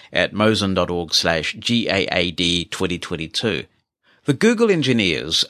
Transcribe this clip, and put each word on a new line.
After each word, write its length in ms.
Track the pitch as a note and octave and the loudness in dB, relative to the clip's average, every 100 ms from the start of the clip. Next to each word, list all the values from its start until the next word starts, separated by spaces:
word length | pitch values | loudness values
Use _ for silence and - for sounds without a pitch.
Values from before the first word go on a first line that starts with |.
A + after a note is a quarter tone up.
| - | -6
at 200 | D2+ F2+ | -2 0
mosen 420 | G2 G#2+ A2 G2+ | 2 2 2 2
dot 140 | F#2 F2 | 0 0
org 220 | F2 E2 | -2 -2
slash 440 | - F2+ E2 D2+ - | 0 0 0 -2 -6
G 300 | G#2 A#2+ G2+ | -2 -2 0
A 180 | F#2+ - | 0 0
A 180 | F2+ F2 | 0 -2
D 340 | E2 F2 E2+ E2 | 0 0 0 -2
twenty 320 | - F#2 F2 | -4 -4 -4
twenty-two. 640 | - E2 D#2 - A2+ D#2+ - _ _ _ _ _ | -6 -8 -6 -4 -4 -4 -8 _ _ _ _ _
The 100 | - | -4
Google 360 | C#3+ A3 A3+ A#3 | 2 2 4 2
engineers 720 | F3+ C3 A#2 F#2 C#2+ C#2 E2 - | 2 2 2 2 0 -2 -2 -2